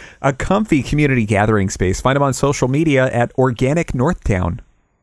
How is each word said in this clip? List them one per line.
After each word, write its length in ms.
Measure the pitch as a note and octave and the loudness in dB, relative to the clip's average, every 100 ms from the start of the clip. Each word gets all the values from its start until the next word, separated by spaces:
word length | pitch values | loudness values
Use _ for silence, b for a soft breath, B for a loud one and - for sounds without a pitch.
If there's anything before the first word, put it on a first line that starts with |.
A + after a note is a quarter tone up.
| B B | B B
A 100 | C#3 | -4
comfy 500 | C3+ - G3 G#3+ D3 | -2 0 0 2 0
community 440 | - D3 D3 C3 G#2+ | 0 0 2 0 0
gathering 420 | G2+ A2 G#2+ G2 | 2 2 2 0
space. 320 | - F#2 F#2 | -2 -2 0
Find 160 | B2 C#3 | 0 2
'em 60 | |
on 100 | C#3 | 0
social 340 | B2 C#3+ C#3+ B2+ | 0 -2 0 0
media 440 | C#3 E3 C3+ C3 | 0 2 2 2
at 180 | A#2+ A#2+ - | 0 -2 0
Organic 560 | C3 A2+ B2+ E3 D#3+ | 0 0 0 0 -2
Northtown. 680 | C3 C#3 F#3 - F#2+ F2+ - - _ _ _ | -2 -2 -2 -2 -2 -2 -6 -12 _ _ _